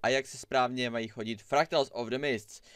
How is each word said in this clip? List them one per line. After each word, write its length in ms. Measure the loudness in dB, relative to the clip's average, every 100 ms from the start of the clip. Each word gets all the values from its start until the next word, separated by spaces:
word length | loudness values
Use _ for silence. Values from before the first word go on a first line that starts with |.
a 60 | 2
jak 180 | 2 -2
se 100 | -10
správně 520 | 0 2 2 0 -2
mají 180 | -2 -6
chodit 340 | -6 -6 -8
Fractals 480 | 0 2 4 2 0
of 180 | -4 -4
the 80 | -2
Mists. 440 | -2 -2 -6 -20 -20